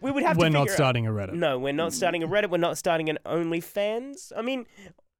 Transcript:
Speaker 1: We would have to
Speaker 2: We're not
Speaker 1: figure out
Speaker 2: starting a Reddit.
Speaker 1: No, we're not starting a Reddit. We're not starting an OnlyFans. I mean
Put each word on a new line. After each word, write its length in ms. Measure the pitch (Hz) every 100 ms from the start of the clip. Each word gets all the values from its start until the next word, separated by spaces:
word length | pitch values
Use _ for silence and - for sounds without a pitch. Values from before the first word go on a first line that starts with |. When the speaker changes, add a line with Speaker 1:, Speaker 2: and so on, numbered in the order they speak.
Speaker 1:
We 100 | 254
would 120 | 277
have 120 | 339 165
to 40 |
Speaker 2:
We're 80 | 165
not 120 | 147
Speaker 1:
figure 120 | 143
out 20 | -
Speaker 2:
starting 320 | 135 120 113
a 40 |
Reddit. 220 | 107 98
Speaker 1:
No, 260 | 170 165 131
we're 140 | 135
not 200 | 143 165
starting 300 | - 180 170
a 40 | 165
Reddit. 220 | 202 208
We're 80 | 175
not 200 | 170 156
starting 300 | 185 165 156
an 100 | 151 -
OnlyFans. 1080 | 160 165 170 165 208 208 226 269 277 - -
I 60 |
mean 240 | 233 262 226 - 190 - _